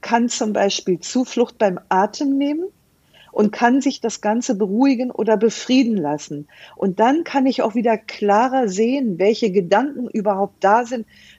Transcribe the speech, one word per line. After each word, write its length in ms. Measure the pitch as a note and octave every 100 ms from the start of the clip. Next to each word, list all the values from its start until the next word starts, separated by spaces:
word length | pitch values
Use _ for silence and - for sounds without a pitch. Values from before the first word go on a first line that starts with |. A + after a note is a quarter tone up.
kann 280 | - A#3 A#3+
zum 240 | - A3
Beispiel 460 | G#3 G3 - - F3
Zuflucht 600 | - B3 B3 A#3 A#3+ -
beim 200 | G#3 F3+ -
Atem 480 | F#3 G#3 - C#4+ C#4
nehmen 280 | C#4+ D4+ F#4+ - _ _ _ _ _
und 160 | - G#3
kann 300 | - A#3+ C4+
sich 200 | C4+ -
das 200 | A3+ -
Ganze 340 | G#3 A3+ A#3+
beruhigen 560 | G3 G3 G#3+ C#4 A#3+ B3+
oder 260 | - A3 G#3+
befrieden 600 | A3 - - B3+ A#3+ G#3
lassen. 500 | D3 D3+ - D3 D3 - - -
Und 240 | G3 F#3
dann 240 | A#3 D#4+
kann 220 | - C#4 C4
ich 160 | A#3
auch 120 | A3
wieder 240 | A3+ A3+ A3
klarer 720 | - - G3+ G#3 B3+ C4 A3
sehen, 500 | F#3 A#3 C#4 A#3+ E3
welche 320 | G3 G#3+ A3+
Gedanken 580 | F#3+ F3 G3 C#4+ C#4 B3
überhaupt 540 | A3 G3+ F#3+ G3 -
da 220 | G3 A3+
sind, 200 | A#3 B3 - _ -